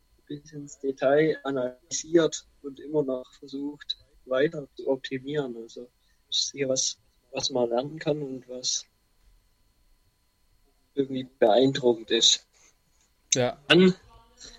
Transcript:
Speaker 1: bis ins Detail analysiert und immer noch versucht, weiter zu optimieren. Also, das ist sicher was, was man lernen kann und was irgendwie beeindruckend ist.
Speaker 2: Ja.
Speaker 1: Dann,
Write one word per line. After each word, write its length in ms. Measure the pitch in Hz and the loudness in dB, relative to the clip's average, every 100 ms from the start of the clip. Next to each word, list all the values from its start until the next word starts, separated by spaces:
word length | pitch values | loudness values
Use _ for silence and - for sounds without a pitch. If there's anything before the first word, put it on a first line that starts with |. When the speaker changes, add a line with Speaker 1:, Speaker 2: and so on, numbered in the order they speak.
| _ _ - | _ _ -16
Speaker 1:
bis 260 | 147 156 | -16 -14
ins 280 | 151 143 - | -16 -16 -8
Detail 580 | 135 135 135 143 156 143 | -8 -2 2 4 2 0
analysiert 1000 | 135 139 123 - - - 156 170 156 - - _ | -4 -4 -4 -8 -10 -10 0 2 2 -2 -16 _
und 180 | 143 135 | -16 -14
immer 240 | 143 151 | -6 -4
noch 280 | 135 127 123 - | -2 -6 -10 -20
versucht, 580 | 143 139 143 147 - - _ _ | -14 -10 -10 -12 -14 -14 _ _
weiter 420 | 127 131 156 160 135 - | -4 0 0 -2 -14 -8
zu 120 | 139 | -4
optimieren. 680 | 131 - 131 135 151 131 117 | -4 -4 -8 -6 -4 -4 -8
Also, 320 | 113 123 123 _ _ _ - | -14 -16 -20 _ _ _ -8
das 80 | - | -6
ist 120 | - | -4
sicher 200 | 139 135 | -4 -2
was, 300 | 131 - - _ _ _ | 0 -2 -6 _ _ _
was 200 | 135 131 | -6 -2
man 180 | 131 120 | 0 2
lernen 300 | 120 143 156 | 0 -2 -6
kann 200 | 160 151 | -4 -2
und 260 | 135 131 123 | -4 -10 -12
was 380 | 127 - - - _ _ _ _ _ _ _ _ _ _ _ _ _ _ _ _ _ _ _ _ | -8 -4 -6 -8 _ _ _ _ _ _ _ _ _ _ _ _ _ _ _ _ _ _ _ _
irgendwie 340 | 139 135 131 131 - | -4 -4 -4 -8 0
beeindruckend 720 | 117 107 135 135 123 113 - | 4 6 4 2 2 0 0
ist. 340 | 113 - - _ _ _ _ _ _ _ _ - | 2 4 2 _ _ _ _ _ _ _ _ -4
Speaker 2:
Ja. 220 | 131 123 - - | 0 0 -2 4
Speaker 1:
Dann, 260 | 165 185 - - - _ _ - | 8 8 4 -10 -20 _ _ -20